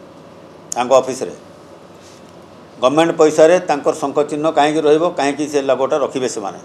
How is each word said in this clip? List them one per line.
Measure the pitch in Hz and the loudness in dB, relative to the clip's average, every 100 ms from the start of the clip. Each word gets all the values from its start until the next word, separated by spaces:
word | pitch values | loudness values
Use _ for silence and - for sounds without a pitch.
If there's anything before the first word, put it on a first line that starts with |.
| - - - - - - - | -20 -20 -20 -20 -20 -20 -10
ତାଙ୍କ | - 123 | -8 2
ଅଫିସରେ। | 131 127 123 95 - - - - - - - - - - - - - - - | 2 2 -6 -10 -12 -20 -20 -20 -20 -20 -20 -20 -20 -20 -20 -20 -20 -20 -2
ଗଭର୍ଣ୍ଣମେଣ୍ଟ | 123 147 165 170 | 0 2 0 4
ପଇସାରେ | 156 156 160 180 | 2 6 4 4
ତାଙ୍କର | 180 143 147 | 0 -4 -2
ଶଙ୍ଖ | 151 143 147 | -4 -4 -2
ଚିହ୍ନ | 147 151 156 | -2 -2 -2
କାହିଁକି | 156 147 156 | 0 0 2
ରହିବ, | 151 151 175 | 2 2 0
କାହିଁକି | 147 139 143 147 | -2 -4 -2 -2
ସେ | 143 | -2
ଲୋଗୋଟା | 135 127 135 151 | 0 0 0 -2
ରଖିବେ | 127 139 127 | -2 -4 -4
ସେମାନେ? | - 98 87 | -6 -10 -12